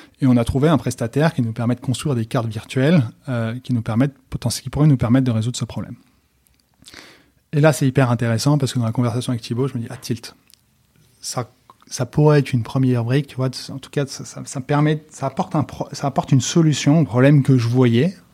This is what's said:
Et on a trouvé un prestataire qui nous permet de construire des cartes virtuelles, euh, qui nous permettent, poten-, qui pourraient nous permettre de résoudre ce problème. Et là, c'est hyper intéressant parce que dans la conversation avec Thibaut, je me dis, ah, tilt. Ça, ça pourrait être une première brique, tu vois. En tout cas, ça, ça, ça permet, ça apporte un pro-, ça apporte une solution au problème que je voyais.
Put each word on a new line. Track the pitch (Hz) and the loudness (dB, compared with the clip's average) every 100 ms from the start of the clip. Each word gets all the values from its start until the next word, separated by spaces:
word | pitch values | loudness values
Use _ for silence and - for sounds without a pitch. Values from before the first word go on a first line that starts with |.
| - _ | -20 _
Et | 131 | 2
on | 120 | 2
a | |
trouvé | 117 135 151 | 2 0 2
un | 139 | 2
prestataire | 123 - 117 139 160 | 0 -4 -4 0 0
qui | - | 0
nous | 117 | -4
permet | 113 117 | -2 -4
de | 123 | -2
construire | - 120 156 | -4 -4 -2
des | 120 113 | -2 -2
cartes | 131 113 | -4 -4
virtuelles, | 107 - 131 139 175 113 - - | -6 -6 0 2 2 2 -6 -8
euh, | 120 113 123 | -6 -6 -6
qui | - | -4
nous | 123 | -4
permettent, | 113 110 143 - _ | -2 0 0 -4 _
poten-, | - - - | -8 -6 -6
qui | 123 | -6
pourraient | 135 151 | 2 2
nous | 135 | 4
permettre | 117 131 | 2 2
de | 127 | 2
résoudre | 110 113 - | -2 -4 -6
ce | |
problème. | 117 - - 120 _ _ _ _ _ _ _ _ - - - - _ _ _ | -8 -8 -12 -16 _ _ _ _ _ _ _ _ -20 -20 -20 -20 _ _ _
Et | 147 | 2
là, | 156 | 2
c'est | - 135 | 4 2
hyper | 135 123 | 2 2
intéressant | 117 117 113 143 147 | 0 0 0 2 2
parce | 131 | 0
que | 127 | -2
dans | |
la | 113 | -2
conversation | 110 120 117 127 | -2 -2 -2 -4
avec | 120 | -6
Thibaut, | - 117 135 | -6 -4 -4
je | |
me | 120 | -6
dis, | 113 | -10
ah, | 123 | -12
tilt. | - 117 - - _ _ _ _ _ _ _ _ | -8 -8 -10 -20 _ _ _ _ _ _ _ _
Ça, | - 127 117 _ _ _ _ | -12 -10 -10 _ _ _ _
ça | - 123 | -8 -4
pourrait | - 151 147 | 2 4 4
être | 139 | 2
une | 123 | -2
première | 107 135 131 127 | -2 0 0 0
brique, | 117 139 147 | 0 -2 -2
tu | 123 | -6
vois. | 131 - - | -6 -8 -12
En | 135 | -14
tout | - | -8
cas, | 151 135 | -6 -6
ça, | - | -8
ça, | 123 139 | -16 -16
ça | 127 139 | -14 -10
permet, | 127 147 151 151 - | -2 0 2 0 -6
ça | - 135 | -10 -6
apporte | - 180 160 | -6 -4 -4
un | |
pro-, | - - - | -4 -6 -10
ça | - 143 | -6 -4
apporte | - - | -4 2
une | 135 | 2
solution | - 170 160 147 143 160 | 2 2 2 2 2 4
au | |
problème | 127 123 135 147 | 4 4 6 6
que | 131 131 | 6 2
je | 117 | 2
voyais. | 127 127 117 170 - _ | 2 4 4 0 -4 _